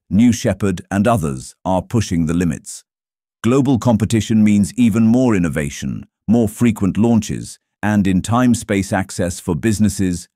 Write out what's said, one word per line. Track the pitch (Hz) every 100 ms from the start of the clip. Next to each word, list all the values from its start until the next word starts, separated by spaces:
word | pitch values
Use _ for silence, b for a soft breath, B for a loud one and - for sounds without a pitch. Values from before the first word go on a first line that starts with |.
| -
New | 190 240
Shepard, | - 113 95 101 90 -
and | 98 117
others | 117 76 65 - - 90
are | 92
pushing | - 117 - 85 80
the | 85
limits. | 85 64 - - - _ _ _ _ _
Global | 110 139 131 120
competition | 120 107 95 113 - 110
means | 107 101 95 -
even | 117 113 113
more | 123 127 98
innovation, | 85 78 71 - 67 55 - _ -
more | 120 107
frequent | - 120 - 95 95
launches, | 117 110 - 58 58 - _ _
and | 104 104 95
in-time | 92 - 120 123
space | 110 - 101 92
access | 98 95 - 87 -
for | - 73
businesses, | 113 101 104 - 92 87 -